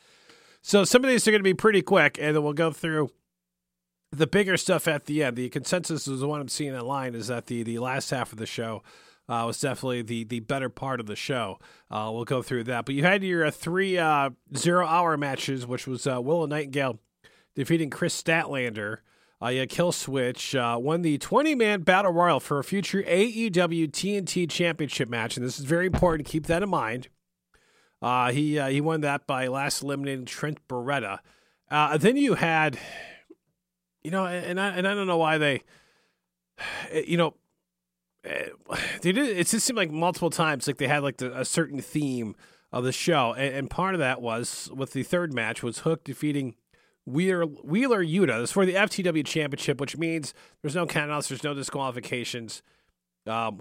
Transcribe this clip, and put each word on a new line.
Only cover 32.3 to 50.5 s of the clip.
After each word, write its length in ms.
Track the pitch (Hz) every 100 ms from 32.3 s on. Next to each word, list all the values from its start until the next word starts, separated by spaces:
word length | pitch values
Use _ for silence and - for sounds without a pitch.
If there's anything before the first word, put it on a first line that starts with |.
had, 460 | 180 170 160 156 123 - - - - - - _ _ _ _ _ _
you 80 | 151
know, 140 | 190 185
and, 220 | 180 175
and 140 | 180
I, 80 | 202
and 200 | 180 190
I 60 | 202
don't 120 | 190
know 120 | 170
why 180 | 160 156
they, 280 | 147 131 - _ _ _ _ _ _
<sighs> 640 | _ _ - - - - 160 -
you 100 | 170
know, 180 | 165 - _ _ _ _ _ _ _ _ -
eh, 260 | 67 - - -
<sighs> 300 | 90 - -
they 100 | 170
did. 240 | 196 285 185
It 120 | 170
just 180 | 226 -
seemed 100 | 233
like 140 | 165
multiple 400 | 151 170 170 170
times, 360 | 143 160 143 -
like, 120 | 135
they 80 | 135
had, 160 | 147
like, 140 | 139 -
the, 220 | 127 127
a 60 | 123
certain 360 | - 160 143
theme 560 | - 156 143 127 110 - - _ _
of 120 | 120 127
the 80 |
show, 420 | 127 - 160 117 120
and, 200 | 139 131
and 160 | 135
part 240 | - 185 185
of 60 |
that 200 | 131 127
was 480 | 120 113 123 - -
with 200 | 131 135
the 100 | 135
third 300 | 127 180 175
match 300 | 127 110 113
was 180 | 123 113
Hook 240 | 160 160 -
defeating 500 | 131 151 143 131 - _ _ _ _ -
Wheeler, 420 | 131 185 180 165
Wheeler 580 | 147 - 185 269 220 170
Yuta. 340 | 170 170 113
This 120 | 120
is 20 |
for 120 | 196 185
the 120 | 185
F 140 | 208
T 120 | -
W 220 | 180 160 143
Championship, 560 | 160 147 139 - 139
which 160 | 139 135
means 380 | 165 165 139 - -